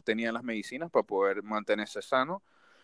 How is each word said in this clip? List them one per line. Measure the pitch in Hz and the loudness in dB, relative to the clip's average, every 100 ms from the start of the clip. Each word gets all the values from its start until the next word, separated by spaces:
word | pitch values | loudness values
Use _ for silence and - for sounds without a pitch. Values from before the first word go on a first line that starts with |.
| - | -2
tenía | 110 117 | 0 0
las | 117 123 | -2 -4
medicinas | 110 98 131 170 | -4 -6 -8 0
para | 127 107 | 2 2
poder | 98 98 98 | 2 2 2
mantenerse | 101 107 104 107 104 104 | -2 -2 0 0 0 -6
sano, | - 131 135 190 - _ _ - | 0 0 0 -4 -12 _ _ -20